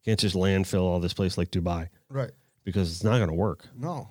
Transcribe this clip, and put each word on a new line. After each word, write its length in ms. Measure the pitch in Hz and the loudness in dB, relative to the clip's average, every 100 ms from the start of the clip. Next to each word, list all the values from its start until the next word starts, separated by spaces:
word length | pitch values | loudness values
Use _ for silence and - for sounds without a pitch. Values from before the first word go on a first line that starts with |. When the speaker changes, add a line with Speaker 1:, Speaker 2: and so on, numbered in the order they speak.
Speaker 1:
can't 160 | - 107 | 0 2
just 160 | 104 87 | 2 2
landfill 460 | 95 95 95 98 | 4 4 2 2
all 180 | 92 87 | 2 2
this 140 | 87 | 0
place 240 | - 95 - | 0 -2 0
like 140 | 87 | -2
Dubai. 380 | 92 87 85 82 _ _ | -2 -2 -4 -6 _ _
Speaker 2:
Right. 220 | 135 120 - _ _ | -8 -8 -10 _ _
Speaker 1:
Because 280 | - 95 87 | -4 -2 -2
it's 120 | 85 | 0
not 140 | 107 120 | 2 2
gonna 160 | 92 | 2
work. 340 | 82 104 80 - 120 | 0 -2 -4 -12 -12
Speaker 2:
No. 320 | 151 156 - | -8 -8 -12